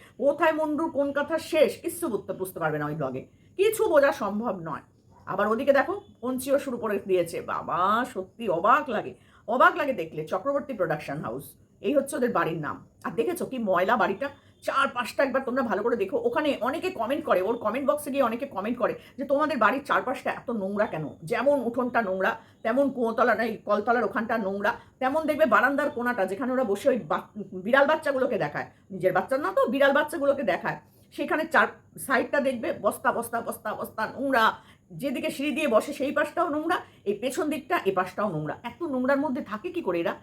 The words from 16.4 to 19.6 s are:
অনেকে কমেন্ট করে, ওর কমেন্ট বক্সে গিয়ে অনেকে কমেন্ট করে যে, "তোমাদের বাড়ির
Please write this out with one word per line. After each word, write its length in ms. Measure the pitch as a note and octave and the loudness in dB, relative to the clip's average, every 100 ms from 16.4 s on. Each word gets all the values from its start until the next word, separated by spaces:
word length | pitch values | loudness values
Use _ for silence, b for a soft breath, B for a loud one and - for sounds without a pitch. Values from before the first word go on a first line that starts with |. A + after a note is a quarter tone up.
| D4+ A#3+ | 0 0
অনেকে 300 | A#3+ D#4+ F4+ | -2 -2 -4
কমেন্ট 340 | - A3 D4 | -2 -2 0
করে, 180 | C#4+ F#3 | 2 2
ওর 140 | F#3+ B3 | 2 -2
কমেন্ট 340 | G#3 B3+ C4+ | -2 0 0
বক্সে 200 | D4 C#4+ | 0 0
গিয়ে 120 | C#4 | 0
অনেকে 240 | A#3 A#3+ - | 0 0 -6
কমেন্ট 320 | F#3+ G#3+ B3 | -4 -4 -2
করে 160 | A#3 - B - | -2 -2 B -8
যে, 60 | |
"তোমাদের 320 | C#4 C#4+ D#4 | 0 2 2
বাড়ির 280 | C4+ | 4